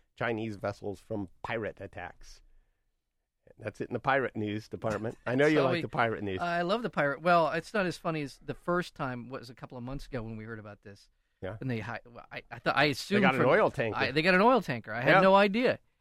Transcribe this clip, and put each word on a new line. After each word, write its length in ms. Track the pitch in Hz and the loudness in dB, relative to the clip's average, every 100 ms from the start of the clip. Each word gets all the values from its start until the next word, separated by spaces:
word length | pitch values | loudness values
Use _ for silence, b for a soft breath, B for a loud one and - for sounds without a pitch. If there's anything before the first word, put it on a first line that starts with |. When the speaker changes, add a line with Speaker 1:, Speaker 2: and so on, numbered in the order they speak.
| _ - | _ -6
Speaker 1:
Chinese 380 | 120 110 113 98 | -4 -2 -4 -4
vessels 440 | 101 - 104 95 - | -6 -6 -8 -10 -8
from 220 | 110 95 - | -8 -8 -10
pirate 340 | - 113 98 - | -8 -6 -6 -8
attacks. 640 | 98 98 90 - - - _ - _ _ _ _ _ _ _ _ _ - | -14 -12 -14 -14 -20 -20 _ -20 _ _ _ _ _ _ _ _ _ -12
That's 220 | 107 - | -10 -8
it 80 | - | -6
in 40 | |
the 60 | 117 | -4
pirate 360 | 139 135 120 113 | 0 0 0 -2
news 320 | 104 104 - | -4 -4 -8
department. 500 | 98 113 104 117 - 117 | -6 -4 -2 -4 -6 -2
I 100 | 131 | 2
know 120 | 147 | 4
you 100 | 151 | 4
Speaker 2:
<laughs> 20 | |
So 40 | |
Speaker 1:
like 100 | 135 | 2
Speaker 2:
we, 80 | 170 | 0
Speaker 1:
the 60 | 127 | -2
pirate 360 | 147 117 98 | 0 0 0
news. 160 | 101 95 | -4 -4
Speaker 2:
I 200 | 175 170 | -2 -2
love 220 | 175 226 | 0 -2
the 60 | 208 | -2
pirate. 320 | - 143 135 | 0 0 0
Well, 280 | 170 175 151 | 2 4 4
it's 240 | 165 - | -2 -4
not 120 | 214 180 | -2 -2
as 120 | - | -2
funny 240 | 175 160 | -4 -4
as 160 | 143 - - | -6 -10 -12
the 80 | |
first 400 | - - 175 170 | -8 -2 -2 -2
time 360 | - 135 123 117 | -6 -6 -6 -10
was 200 | 131 120 | -12 -14
a 40 | 117 | -16
couple 220 | 131 127 | -14 -10
of 60 | |
months 220 | 120 139 - | -8 -8 -6
ago 160 | 123 | -8
when 160 | 113 110 | -6 -8
we 60 | |
heard 160 | 110 107 | -10 -12
about 240 | 104 104 | -14 -18
this. 240 | 104 101 _ _ _ _ | -20 -20 _ _ _ _
Speaker 1:
Yeah. 140 | 95 113 | -10 -6
Speaker 2:
And 80 | 131 | -4
they 100 | 113 | -4
hi-, 200 | 110 110 120 | -6 -10 -12
well, 140 | 120 - | -20 -16
I, 100 | 139 - | -16 -14
I 80 | 120 | -4
thought, 160 | 165 131 | 0 2
I 100 | 147 | 2
assumed 380 | 127 - 208 | 0 -2 2
Speaker 1:
They 40 | 135 | 4
got 80 | 131 | 4
an 60 | |
Speaker 2:
from, 80 | 123 | 4
Speaker 1:
oil 200 | 190 165 | 4 4
tanker. 260 | - 113 107 | 0 -2 -2
Speaker 2:
I, 140 | 131 | 0
they 100 | 151 | 2
got 120 | 170 | 4
an 80 | 180 | 6
oil 200 | 226 254 | 6 4
tanker. 320 | 170 120 110 | 2 -6 -6
I 80 | 110 | 0
had 140 | 139 185 | 4 6
Speaker 1:
Yeah. 60 | |
Speaker 2:
no 140 | 190 196 | 8 8
idea 440 | 208 220 240 - _ _ | 6 4 0 0 _ _